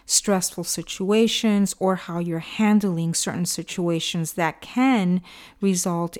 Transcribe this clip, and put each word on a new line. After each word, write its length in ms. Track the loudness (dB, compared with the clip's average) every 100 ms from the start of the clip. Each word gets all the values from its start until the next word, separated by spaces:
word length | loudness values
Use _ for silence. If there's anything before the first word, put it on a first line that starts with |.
| -2
stressful 580 | -2 2 0 0 -6
situations 1120 | -6 -6 -8 -6 0 2 2 2 2 2 2 0
or 180 | 0 0
how 220 | -4 -6
you're 200 | -4 -4
handling 760 | -6 0 4 4 4 0 0
certain 340 | -2 -2 -2 -4
situations 840 | -4 -6 -2 0 0 -2 -4 -4
that 300 | -2 -2 -4
can 580 | -6 2 4 4 2 0 -2 -20 -20 -2
result 560 | 0 0 0 -2 -4